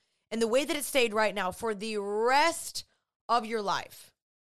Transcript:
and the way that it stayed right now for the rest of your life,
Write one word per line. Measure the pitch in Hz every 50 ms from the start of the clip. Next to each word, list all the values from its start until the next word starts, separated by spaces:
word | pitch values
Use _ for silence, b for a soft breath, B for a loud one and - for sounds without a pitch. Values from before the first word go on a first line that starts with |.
| _ _ _ _ _ _
and | 220 226
the | 226 220
way | 233 269 294
that | 277 330
it | 294 277
stayed | - - 262 240 226
right | 202 220 214 208 180
now | 208 185 185
for | 185 - 233 226 214
the | 190 214 220 214 208
rest | 196 202 208 214 226 247 262 285 311 330 320 - - - - - - _ _ _ _ _ _ _ _ -
of | 226 240 220
your | 220 233 220
life, | 202 185 165 127 90 - - - - - _ _ _ _ _ _ _ _